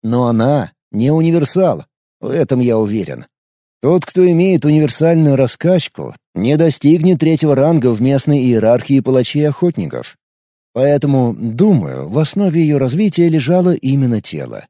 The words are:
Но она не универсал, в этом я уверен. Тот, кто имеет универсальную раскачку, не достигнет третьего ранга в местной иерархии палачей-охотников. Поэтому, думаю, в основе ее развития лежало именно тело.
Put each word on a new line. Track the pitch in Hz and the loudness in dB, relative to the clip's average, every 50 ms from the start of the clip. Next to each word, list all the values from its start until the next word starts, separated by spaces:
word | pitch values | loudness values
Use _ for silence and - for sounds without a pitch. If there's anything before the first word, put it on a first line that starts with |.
| - | -4
Но | 110 120 120 123 | -2 -2 0 0
она | 120 117 110 117 131 147 143 104 - _ _ _ _ | 0 0 0 2 2 0 0 -2 -6 _ _ _ _
не | - 104 117 139 | -4 -2 0 0
универсал, | 156 160 160 165 165 170 147 135 - 180 190 170 110 76 - _ _ _ _ _ _ _ | 2 2 2 2 2 0 0 0 0 0 0 0 0 -2 -8 _ _ _ _ _ _ _
в | - 110 | -8 -6
этом | 135 165 147 - 135 123 | -2 -2 -2 0 0 0
я | 123 120 113 | 0 0 0
уверен. | 110 110 101 104 110 92 76 65 58 58 _ _ _ _ _ _ _ _ _ _ _ | 0 0 -2 -4 -6 -6 -8 -10 -14 -16 _ _ _ _ _ _ _ _ _ _ _
Тот, | - 135 175 185 - | 0 2 2 2 0
кто | - - 185 185 180 | -2 0 2 2 4
имеет | 170 165 180 190 185 151 - | 4 2 2 2 2 2 2
универсальную | 151 151 156 151 143 - - 151 165 170 165 160 147 139 | 2 2 2 2 0 -2 0 0 2 2 4 2 2 2
раскачку, | 131 135 123 - - - 170 185 175 - - _ - 73 60 - - _ _ _ | 2 0 -2 -2 -4 0 0 0 0 0 -4 _ -14 -14 -14 -14 -18 _ _ _
не | 87 98 123 147 | -4 -2 0 0
достигнет | 151 165 160 139 - - 143 165 175 151 185 185 139 | 2 2 0 0 0 2 2 2 4 4 2 2 2
третьего | - 156 160 147 - 151 139 | 2 0 0 0 0 0 2
ранга | 131 - 160 170 156 120 127 117 | 2 2 2 2 2 2 0 0
в | 104 | 0
местной | 120 131 139 135 - - 147 143 | 0 0 0 0 0 0 0 0
иерархии | 127 127 120 110 104 110 120 120 - - 139 135 | 2 2 0 2 2 2 2 0 0 0 0 0
палачей-охотников. | - 131 131 127 123 - - 147 151 151 143 - 175 175 160 - 90 73 - 62 62 - - _ _ _ _ _ _ _ _ _ _ _ _ | 2 2 0 0 0 0 -2 -2 -2 -2 -2 0 -2 -2 -2 -4 -8 -8 -8 -10 -12 -12 -18 _ _ _ _ _ _ _ _ _ _ _ _
Поэтому, | 113 131 143 143 143 - 143 139 131 123 120 107 | 0 2 2 2 2 0 0 0 0 0 -2 -4
думаю, | - 113 113 110 120 185 214 196 135 80 69 65 65 67 76 | -6 -8 -8 -2 0 2 2 2 2 0 -4 -8 -10 -10 -4
в | 101 147 | -2 -2
основе | 156 147 - 196 208 185 151 170 | -2 -2 -2 -2 -2 0 0 0
ее | 165 151 147 | 0 2 0
развития | 139 135 127 123 170 220 202 - - 170 170 | 0 0 -2 -2 0 -2 0 2 2 0 2
лежало | 156 160 120 131 175 180 180 180 170 | 2 0 0 0 0 2 2 0 0
именно | - - 131 135 139 135 123 117 107 | 0 -2 -2 0 0 0 0 -2 -2
тело. | - - - 76 67 60 57 50 - _ | -4 -6 -10 -10 -10 -10 -12 -16 -18 _